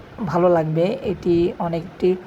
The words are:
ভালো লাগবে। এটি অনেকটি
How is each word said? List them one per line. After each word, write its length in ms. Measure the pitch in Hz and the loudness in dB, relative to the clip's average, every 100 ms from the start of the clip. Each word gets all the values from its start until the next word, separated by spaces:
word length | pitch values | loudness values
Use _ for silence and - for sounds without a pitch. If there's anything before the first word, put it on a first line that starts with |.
| - - 190 | -18 -10 -4
ভালো 220 | 170 180 | 2 4
লাগবে। 500 | 170 160 156 180 240 | 4 2 0 0 0
এটি 500 | 220 170 - 170 170 - | -4 -4 0 2 2 -2
অনেকটি 580 | 170 170 156 - 180 185 | -4 -4 -8 -2 0 0